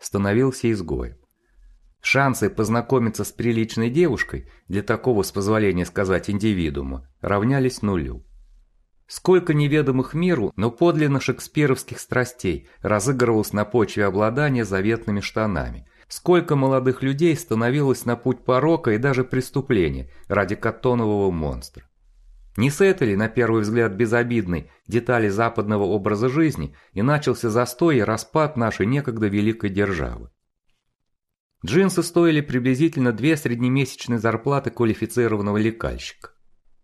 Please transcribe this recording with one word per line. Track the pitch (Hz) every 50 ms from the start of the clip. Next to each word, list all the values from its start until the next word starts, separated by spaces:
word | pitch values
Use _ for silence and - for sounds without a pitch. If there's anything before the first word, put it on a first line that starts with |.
становился | - - - 101 98 101 104 120 135 135 127 - - 117
изгоем. | 110 98 85 - 69 62 62 60 62 - _ _ _ _ _ _ _ _ - - - _ _ _ _ _
Шансы | - - - 135 139 135 127 - 107 95
познакомиться | - - 107 101 113 120 113 - 131 123 117 110 110 -
с | 101 -
приличной | - - 113 120 113 113 113 110 - 117 113 120
девушкой | 127 165 180 156 107 90 - - - 65 - - - _ _
для | - 90 104
такого, | 101 - 110 113 - 131 117 101
с | 92 -
позволения | - 101 95 104 110 107 107 98 87 87 87
сказать, | - - 104 98 95 92 82 - 104
индивидуума | 101 95 107 110 98 90 80 76 69 71 69 65 65 65 - - _ -
равнялись | - 90 101 101 107 127 139 139 131 123 - -
нулю. | 101 104 95 85 71 62 60 - - - - - - - - - _ _ _ _ _ _ _ _ _
Сколько | - - - - 180 185 175 175 165 151
неведомых | 147 147 139 151 151 147 135 127 131 127 -
миру, | - 160 180 180 170 127 101 - -
но | 92 104 117
подлинно | - - 170 170 151 156 151 139 143 127
шекспировских | - 131 120 - - - - 151 147 135 131 - - - 120 -
страстей | - - - 127 123 - - - - 90 78 71 - - _ -
разыгрывалось | - 98 107 104 101 139 135 120 123 117 113 107 101 -
на | 101 104 104
почве | - - 120 104 - - 104 101
обладания | 98 92 104 107 110 120 143 151 143 131 120 110
заветными | 95 98 95 95 110 117 113 - 110 101 101
штанами, | - - - 110 110 107 90 73 64 58 58 - - _ _ _ _ -
сколько | - - - 175 180 170 170 175 147
молодых | 139 131 135 131 127 123 131 123 - 131
людей | 135 139 139 175 170 151
становилось | - - - 113 110 113 123 135 151 143 135 120 - -
на | 120 117
путь | - - 131 120 - -
порока | - 127 127 143 165 165 160 - 117
и | 104 110
даже | 131 143 127 127
преступления | 127 - 127 131 127 - - 139 - - 120 98 82 73 67 65 64 - - - -
ради | - 98 101 98 92 104
каттонового | - - 113 110 - - 127 123 120 113 104 104 101 98 95
монстра. | 87 80 76 71 65 62 - - - - - _ _ _ _ _ _ _ - - - - - - - 98
Не | 120 143
с | 143 -
этой | 196 190 185 190 139 107
ли, | 98
на | 98 110 107
первый | - 127 117 110 113 110
взгляд, | 104 107 113 117 113 104
безобидной | 95 98 120 107 120 120 120 120 120 113 95 87 85 76 - - _ _ _
детали | - 104 120 117 - 123 117 110 101
западного | 95 110 117 113 - 110 101 104 107 101 101
образа | 90 104 101 95 107 104 101 120 127
жизни | 135 160 165 151 - 87 71 71 - - _ _
и | - 95
начался | 110 143 151 147 147 135 117 - 123 113
застой | 107 120 123 - - - 175 165 147
и | 117
распад | 101 107 110 - - - - 156 151 147 - 120
нашей | 113 107 - - 95
некогда | 113 135 143 143 131 113 110 107 101
великой | 98 104 104 113 110 - 107 101
державы? | 92 101 101 98 92 78 67 62 62 57 58 - _ _ _ _ _ _ _ _ _ _ _ _ _ _ _ _ _ _ _ _ _ _ _ _ _ - -
Джинсы | 90 120 185 196 190 190 175
стоили | 165 - - 175 170 165 156 147
приблизительно | 147 - 127 127 120 131 131 127 165 165 151 139 127 123
две | 113 104 120 156 160 151
среднемесячные | - 120 120 117 123 123 131 139 131 - - - - 123 120 107
зарплаты | 104 117 113 - - 139 143 135 - 117
квалифицированного | - - 120 110 104 - 110 - - 123 117 110 110 101 101 104 101
лекальщика. | 107 110 113 110 110 - 65 60 62 - - - _ - - _ _ _ - _ _ _ _ - _